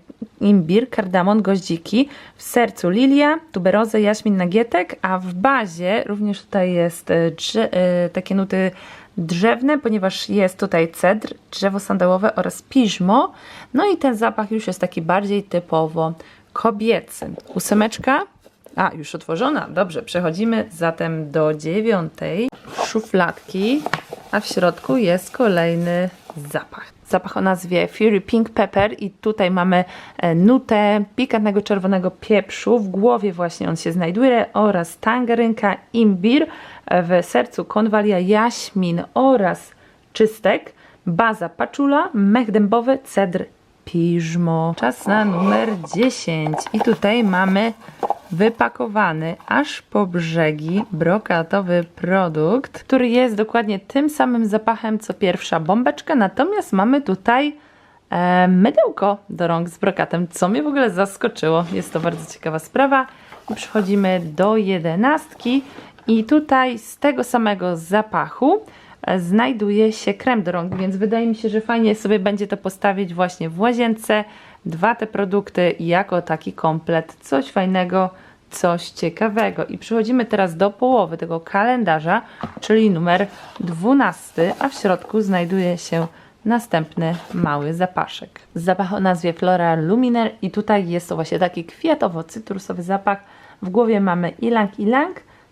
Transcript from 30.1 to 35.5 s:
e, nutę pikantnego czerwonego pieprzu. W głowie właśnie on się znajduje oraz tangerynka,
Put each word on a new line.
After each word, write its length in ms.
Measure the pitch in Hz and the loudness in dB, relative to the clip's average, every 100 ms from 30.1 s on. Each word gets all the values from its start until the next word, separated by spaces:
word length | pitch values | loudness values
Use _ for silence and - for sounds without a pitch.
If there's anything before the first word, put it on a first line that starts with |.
| - | -4
e, 160 | 175 | 0
nutę 720 | 165 202 262 - 214 208 208 202 - | 4 6 4 4 2 4 2 0 -4
pikantnego 460 | 262 220 208 202 | -2 0 0 0
czerwonego 480 | 202 202 190 190 180 | 0 0 0 0 -2
pieprzu. 680 | - - 202 - - 196 233 | -4 0 0 0 -4 0 2
W 100 | 190 | 0
głowie 440 | 190 233 240 196 | 2 2 2 0
właśnie 360 | 170 170 - 175 | -2 -4 -4 -4
on 80 | 165 | -4
się 160 | 170 | -2
znajduje 540 | 175 170 196 262 233 - | -2 0 2 4 4 2
oraz 460 | 202 208 180 170 - | 2 2 2 -4 -4
tangerynka, 800 | 220 247 233 233 226 | -2 0 0 2 0